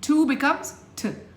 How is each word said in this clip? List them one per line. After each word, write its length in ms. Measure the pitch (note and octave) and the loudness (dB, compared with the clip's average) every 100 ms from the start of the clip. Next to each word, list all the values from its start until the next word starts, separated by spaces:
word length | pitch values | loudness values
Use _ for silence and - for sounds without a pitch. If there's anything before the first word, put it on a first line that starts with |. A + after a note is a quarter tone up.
To 240 | - D4+ D#4 | 2 2 4
becomes 480 | C4+ C#4+ E4 - - - - | 2 2 0 -4 -14 -18 -8
t. 140 | G#3+ D3 - | -6 -8 -14